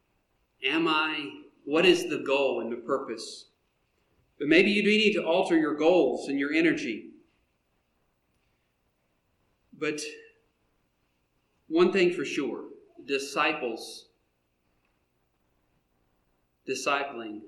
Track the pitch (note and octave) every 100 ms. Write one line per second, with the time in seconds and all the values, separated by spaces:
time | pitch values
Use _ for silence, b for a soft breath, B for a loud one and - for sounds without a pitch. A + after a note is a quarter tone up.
0 | _ _ _ _ _ _ C3 D#3 E3 D#3
1 | D#3 D3+ C#3+ - - _ C#3+ D#3 F#3 E3
2 | - D3 C3 C#3 C3+ A#2+ A#2 A#2+ - C3+
3 | - A2 - - - _ _ _ _ _
4 | _ _ _ - C#3+ E3 G3+ G#3 G3+ G#3+
5 | G#3+ E3+ D#3+ F3+ F#3 E3 D3+ D3 D#3 F3+
6 | C3 A#2+ C#3 C#3 C#3+ D#3 E3 C#3 B2 G#2+
7 | - - _ _ _ _ _ _ _ _
8 | _ _ _ _ _ _ _ _ _ _
9 | _ _ _ _ _ _ _ - D3+ D3+
10 | - - - _ _ _ _ _ _ _
11 | _ _ _ _ _ _ - D#3+ F#3 G3
12 | F3 - C#3 D#3 B2+ F#2+ - - _ -
13 | C#3 C3+ C#3 E3 D3+ D#3 B2 A2 - -
14 | - _ _ _ _ _ _ _ _ _
15 | _ _ _ _ _ _ _ _ _ _
16 | _ _ _ _ _ _ - C3 D3 C#3
17 | C3+ A#2 A2 G#2